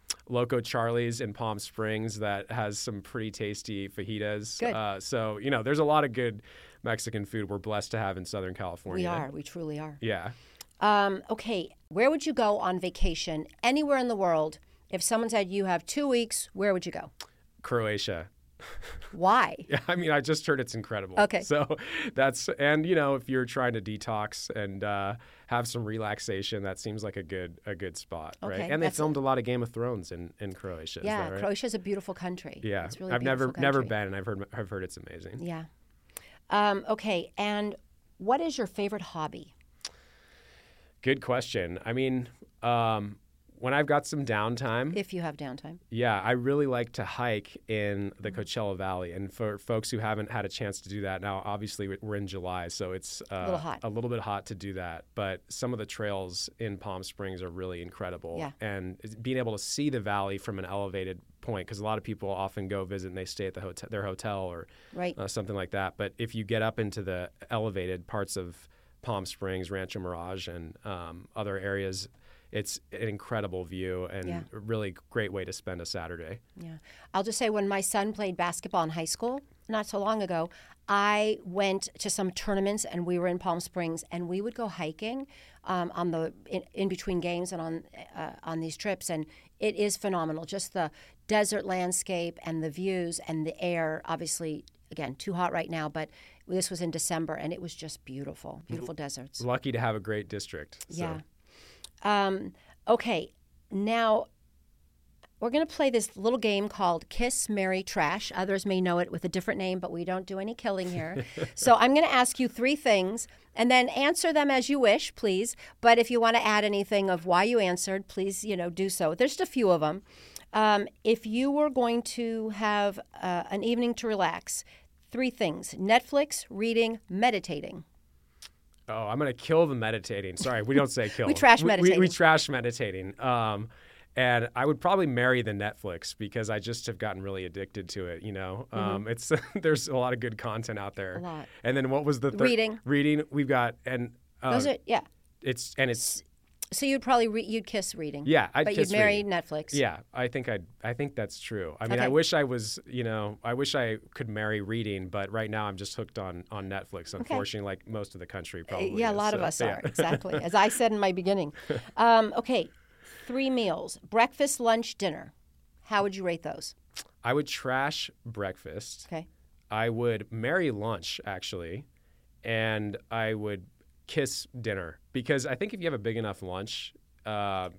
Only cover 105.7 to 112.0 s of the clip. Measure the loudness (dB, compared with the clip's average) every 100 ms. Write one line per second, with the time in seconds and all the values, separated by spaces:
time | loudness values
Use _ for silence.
105.7 | 4 4 4 0 0 2 4 4 4 0
106.7 | 2 2 2 0 0 2 2 0 2 2
107.7 | 2 0 2 2 2 -2 -2 0 0 2
108.7 | 4 4 4 2 -2 -2 -2 -2 0 0
109.7 | -2 -4 -4 -4 -4 -4 -6 -6 -4 -2
110.7 | -2 -2 -4 -4 -4 -6 -6 -6 2 8
111.7 | 10 10 8